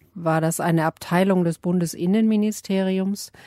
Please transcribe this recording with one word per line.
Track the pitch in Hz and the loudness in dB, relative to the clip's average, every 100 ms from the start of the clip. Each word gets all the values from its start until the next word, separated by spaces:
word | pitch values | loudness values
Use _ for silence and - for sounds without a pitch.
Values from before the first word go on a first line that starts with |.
| _ | _
war | 185 165 160 | -6 -2 0
das | 160 - | 0 -2
eine | 170 165 | 0 2
Abteilung | 160 - - 175 190 185 | 0 -4 -2 2 2 2
des | 170 165 | 0 -2
Bundesinnenministeriums, | 180 180 170 - 175 214 220 214 214 214 - 190 190 190 190 202 - - | -2 0 -2 -2 0 2 2 2 0 -4 -4 -2 0 -2 -2 -6 -10 -20